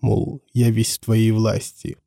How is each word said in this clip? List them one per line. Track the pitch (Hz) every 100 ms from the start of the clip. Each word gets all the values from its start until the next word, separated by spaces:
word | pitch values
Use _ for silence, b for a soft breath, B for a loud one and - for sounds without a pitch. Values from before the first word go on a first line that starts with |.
мол, | 104 - - 143 _
я | 120 117
весь | 110 113 -
в | -
твоей | 113 110
власти. | 110 110 - - - - -